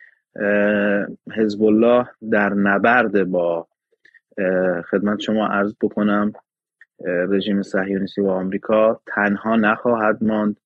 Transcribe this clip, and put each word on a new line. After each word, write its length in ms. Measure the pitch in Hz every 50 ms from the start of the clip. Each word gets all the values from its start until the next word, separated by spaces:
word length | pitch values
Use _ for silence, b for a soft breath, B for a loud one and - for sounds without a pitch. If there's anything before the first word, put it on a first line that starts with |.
| b b b b b b -
اه، 720 | - - 101 104 104 101 104 104 104 101 104 101 101 95 - - - _ - 101
حزب 280 | 107 110 107 101 101 107
الله 420 | 107 107 110 117 117 120 123 123 - - _ 113 110
در 220 | 110 104 101 101 101
نبرد 720 | 101 101 101 98 98 101 117 120 123 113 107 98 101 95
با، 440 | 90 90 90 87 85 85 82 82 - _ _ _ _ _ _ b b b b b b _ -
اه، 440 | 98 92 92 90 92 92 90 85
خدمت 380 | 85 - - 95 92 104 107 101
شما 280 | - - 107 110 104 -
عرض 260 | 101 101 101 104 110 -
بکنم، 520 | - 101 - - 104 104 101 104 104 104 104 - - _ _ _ _ _ _ _ - _ _ - -
اه، 60 | 90
رژیم 500 | 90 87 90 92 98 98 98 107 98 101
صهیونیستی 600 | 95 - - 98 95 98 98 95 98 95 - -
و 80 | 101 98
آمریکا 720 | 92 92 92 92 95 98 - - 110 107 110 110 117 - _ -
تنها 480 | - 107 101 104 101 98 - 110 113
نخواهد 680 | 113 107 104 110 - - 123 120 113 107 107 107 - 110
ماند 340 | 110 107 107 107 107 104 - _